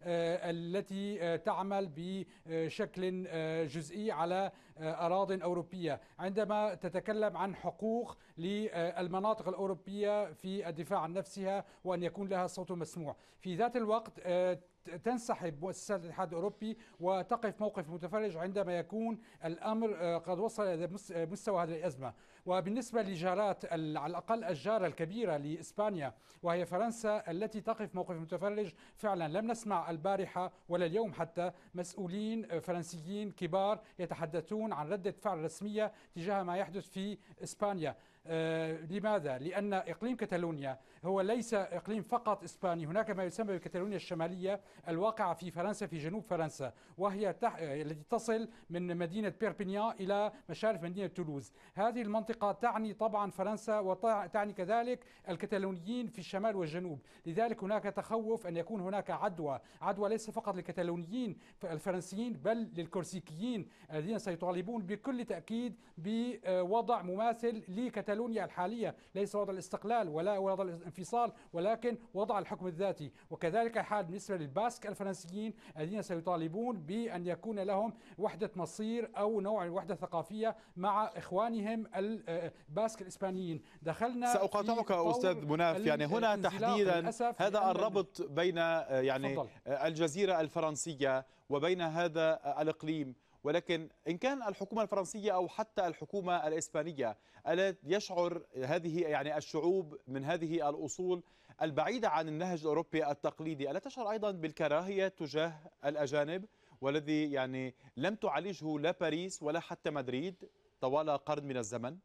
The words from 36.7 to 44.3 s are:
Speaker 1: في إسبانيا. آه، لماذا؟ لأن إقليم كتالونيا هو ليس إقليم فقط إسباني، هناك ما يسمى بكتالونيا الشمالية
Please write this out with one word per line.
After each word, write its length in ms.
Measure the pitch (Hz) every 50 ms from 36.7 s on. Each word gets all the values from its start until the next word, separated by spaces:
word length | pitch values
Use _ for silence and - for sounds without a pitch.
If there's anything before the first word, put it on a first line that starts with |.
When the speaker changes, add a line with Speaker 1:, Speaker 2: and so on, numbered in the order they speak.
| 165 196 165 -
Speaker 1:
في 280 | - 190 190 202 208 180 - - - - -
إسبانيا. 520 | - - - 214 202 202 185 156 143 120 - - - - - _ 165
آه، 580 | 165 160 160 160 165 160 160 160 160 160 160
لماذا؟ 520 | 160 175 208 202 214 214 202 151 143 131 127
لأن 360 | 135 170 180 196 202 208 202
إقليم 420 | 190 180 - 160 - - 240 254
كتالونيا 640 | 247 214 202 - 170 175 170 165 147 139 135 131 127 - - - - -
هو 160 | 170 190 196
ليس 320 | 185 190 226 247 220 - 226
إقليم 500 | 202 196 - - 175 170 - 214 220 180
فقط 400 | - - 233 233 220 208 - 170
إسباني، 420 | 170 - - - 185 170 170 165
هناك 240 | 147 165 208 220 220
ما 120 | 202 185 190
يسمى 340 | 180 165 - 220 202 196 175
بكتالونيا 380 | - 170 - 185 175 208 208
الشمالية 640 | 175 - - 185 165 165 170